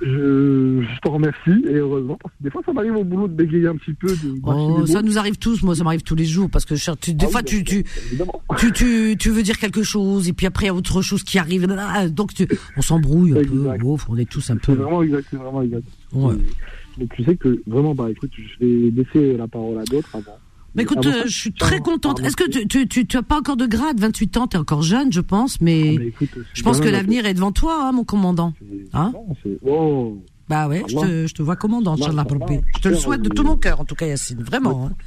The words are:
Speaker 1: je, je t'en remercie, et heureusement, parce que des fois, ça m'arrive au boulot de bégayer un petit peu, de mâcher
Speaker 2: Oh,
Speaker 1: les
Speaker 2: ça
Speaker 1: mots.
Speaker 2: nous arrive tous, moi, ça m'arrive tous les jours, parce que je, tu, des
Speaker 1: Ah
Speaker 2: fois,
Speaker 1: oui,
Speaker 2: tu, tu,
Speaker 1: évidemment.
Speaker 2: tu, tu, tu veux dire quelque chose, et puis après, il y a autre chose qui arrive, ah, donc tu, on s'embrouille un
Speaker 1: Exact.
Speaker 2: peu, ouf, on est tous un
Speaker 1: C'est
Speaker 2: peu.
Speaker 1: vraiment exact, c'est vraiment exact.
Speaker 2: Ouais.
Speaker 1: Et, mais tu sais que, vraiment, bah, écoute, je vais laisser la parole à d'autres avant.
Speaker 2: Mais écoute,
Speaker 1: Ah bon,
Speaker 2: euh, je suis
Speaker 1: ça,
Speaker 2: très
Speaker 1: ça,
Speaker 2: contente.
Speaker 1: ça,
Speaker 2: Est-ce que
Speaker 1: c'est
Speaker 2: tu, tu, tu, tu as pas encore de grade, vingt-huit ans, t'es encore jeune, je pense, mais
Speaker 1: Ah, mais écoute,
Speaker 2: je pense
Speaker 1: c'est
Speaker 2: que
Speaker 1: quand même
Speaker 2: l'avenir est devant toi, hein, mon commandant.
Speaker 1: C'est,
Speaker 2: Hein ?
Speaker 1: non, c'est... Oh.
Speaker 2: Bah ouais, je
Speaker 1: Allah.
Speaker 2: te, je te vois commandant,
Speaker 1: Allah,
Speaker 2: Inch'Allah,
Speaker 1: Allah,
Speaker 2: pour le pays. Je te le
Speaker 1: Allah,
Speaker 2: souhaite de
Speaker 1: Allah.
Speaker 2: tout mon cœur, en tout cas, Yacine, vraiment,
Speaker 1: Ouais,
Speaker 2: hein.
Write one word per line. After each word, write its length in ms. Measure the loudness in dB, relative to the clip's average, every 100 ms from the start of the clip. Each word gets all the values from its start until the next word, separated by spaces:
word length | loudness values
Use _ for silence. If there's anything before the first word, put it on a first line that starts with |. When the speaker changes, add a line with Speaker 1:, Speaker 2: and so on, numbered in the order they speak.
Speaker 1:
je, 800 | -2 0 2 4 4 2 2 0
je 180 | -2 -4
t'en 120 | -4
remercie, 520 | 0 -2 0 2 4 4
et 80 | 0
heureusement, 400 | 0 -2 -4 -8
parce 100 | -12 -10
que 60 |
des 60 | -8
fois, 120 | -6
ça 80 | -4
m'arrive 200 | -2 -2
au 80 | -2
boulot 240 | -2 -2 -2
de 40 |
bégayer 340 | 0 0 2 0
un 80 | -2
petit 180 | -8
peu, 140 | -6 -4
de 200 | -2 -4
mâcher 120 | -4
Speaker 2:
Oh, 360 | -2 0 2 2
Speaker 1:
les 100 | 2
Speaker 2:
ça 80 | 2
Speaker 1:
mots. 80 | 2
Speaker 2:
nous 100 | 0
arrive 200 | 0 -2
tous, 240 | -2 0
moi, 120 | 2
ça 80 | 2
m'arrive 200 | 0 -2
tous 120 | -2
les 120 | 0 0
jours, 220 | 0 2
parce 140 | 0
que 120 | 0 -2
je, 140 | -4 -6
tu, 140 | -2
des 120 | 0 2
Speaker 1:
Ah 40 |
Speaker 2:
fois, 100 | 0
Speaker 1:
oui, 60 | 0
Speaker 2:
tu, 180 | -2
tu, 200 | 0 -2 -2 -6 -6
Speaker 1:
évidemment. 320 | -4 -4 -6 -6 0
Speaker 2:
tu, 140 | 2
tu, 440 | 4 2 4 2 2
tu 120 | 2
veux 120 | 2
dire 160 | 2 0
quelque 240 | -2 -2
chose, 460 | -2 0 0 0 0
et 40 |
puis 120 | 0 -2
après, 200 | 0 0
il 20 |
y 20 |
a 40 |
autre 280 | 0 0 0
chose 220 | 0 -2
qui 140 | -2 -2
arrive, 280 | 0 0 0 -2
ah, 320 | -2 0 0
donc 260 | -2 -4
tu, 120 | -2 0 -2 -4 -2
on 60 |
s'embrouille 500 | 2 2 4 4 6
un 80 | 4
Speaker 1:
Exact. 380 | 2 0 0 -2
Speaker 2:
peu, 60 | -2
ouf, 200 | -2 -2
on 80 | -2
est 140 | -2
tous 180 | -4 -2
un 40 |
Speaker 1:
C'est 60 | 0
Speaker 2:
peu. 140 | 2
Speaker 1:
vraiment 280 | 2 2 0
exact, 240 | 2 0 -4
c'est 60 | -10
vraiment 240 | -6 -4
exact. 220 | -2 -4 -8 -16 -6
Speaker 2:
Ouais. 220 | 0 2
Speaker 1:
Et, 40 | 2 0 0 -6 -14 -16 -10
mais 80 | -8 -2
tu 80 |
sais 100 | 0 2
que, 240 | 2 0 0
vraiment, 280 | 0 0 0
bah, 140 | -4
écoute, 200 | -6 -8 -12
je 280 | -14 -2
vais 260 | 2 4 4
laisser 460 | 2 2 2 2 2
la 120 | -4
parole 300 | -8 -6 -6
à 60 | -4
d'autres 280 | -4 -4
avant. 240 | -10 -14 -18 -20 -20 -10
Speaker 2:
Mais 100 | -4
écoute, 140 | -2 0
Speaker 1:
Ah 60 | 2
bon, 60 | 0
Speaker 2:
euh, 60 | -2
je 100 | -4
suis 140 | -6 -2
Speaker 1:
ça, 80 | 0
Speaker 2:
très 100 | 2
Speaker 1:
ça, 60 |
Speaker 2:
contente. 380 | 0 0 0 -2
Speaker 1:
ça, 60 | -2
Speaker 2:
Est-ce 100 | 0
que 80 | 0
Speaker 1:
c'est 80 | 0 0
Speaker 2:
tu, 20 |
tu, 200 | 2 2
tu, 180 | 0 0
tu 100 | 0
as 60 |
pas 160 | 0 0
encore 180 | 0 0
de 100 | 0
grade, 320 | 0 0 0
vingt-huit 380 | 0 0 0 0
ans, 100 | 0
t'es 100 | 0
encore 240 | 0 0
jeune, 300 | 2 2 2
je 80 | 0
pense, 400 | 2 2 0 2
mais 340 | 2 4 4 2
Speaker 1:
Ah, 20 |
mais 80 | -2
écoute, 200 | -4 -6 -6 -12
Speaker 2:
je 80 | -2
pense 140 | 0 4
Speaker 1:
c'est 60 |
Speaker 2:
que 40 | 4
Speaker 1:
quand 60 |
même 80 | 2
Speaker 2:
l'avenir 260 | 2 0 0
est 80 |
devant 160 | 0 0
toi, 360 | 2 2 2 0
hein, 40 |
mon 120 | 0
commandant. 480 | 0 0 2 2 -2 -4
Speaker 1:
C'est, 260 | -12 -14 -6 -2
Speaker 2:
Hein ? 140 | -2
Speaker 1:
non, 120 | -4 -10 -8
c'est... 160 | -6 -4 0
Oh. 560 | 0 2 0 -4 -8 -16 _ -4
Speaker 2:
Bah 180 | -2 -2
ouais, 140 | -2 -2
je 80 | 0
Speaker 1:
Allah. 100 | 0
Speaker 2:
te, 200 | 0 -2
je 60 |
te 80 | -4
vois 120 | -4 -2
commandant, 380 | 0 0 0
Speaker 1:
Allah, 120 | 0 0
Speaker 2:
Inch'Allah, 160 | 0
Speaker 1:
Allah, 60 | 0
Speaker 2:
pour 100 | -2
le 80 | 0
pays. 140 | 2 2 2
Je 60 |
te 60 | 2
le 60 |
Speaker 1:
Allah, 80 | 2
Speaker 2:
souhaite 180 | 0 0
de 40 | 0
Speaker 1:
Allah. 80 | 2
Speaker 2:
tout 80 |
mon 120 | 4 6
cœur, 240 | 4 4
en 40 |
tout 100 | 0
cas, 120 | -4 -4
Yacine, 360 | -4 -6 -8
vraiment, 420 | -4 -2 0 -2
Speaker 1:
Ouais, 60 | -4
Speaker 2:
hein. 60 | -6